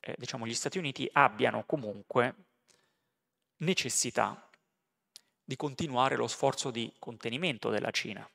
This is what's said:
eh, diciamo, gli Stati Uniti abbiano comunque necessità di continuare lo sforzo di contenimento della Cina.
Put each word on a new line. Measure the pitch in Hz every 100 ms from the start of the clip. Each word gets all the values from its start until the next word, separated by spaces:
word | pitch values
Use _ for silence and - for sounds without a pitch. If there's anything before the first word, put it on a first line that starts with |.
eh, | - -
diciamo, | 123 127 113
gli |
Stati | 117 143 190
Uniti | 156 131 131
abbiano | - 139 107 123 110
comunque | 107 - 110 101 101 127 123 - _ _ _ _ _ _ _ _ _ _ _ _
necessità | 160 185 131 - 127 120 104 123 - _ _ _ _ _ _ - _ _
di | - 135
continuare | 151 131 165 123 131 131
lo | 117
sforzo | - 139 - 139
di | 120 113 -
contenimento | - 117 120 120 175 117 120
della | 107 -
Cina. | - 113 104 -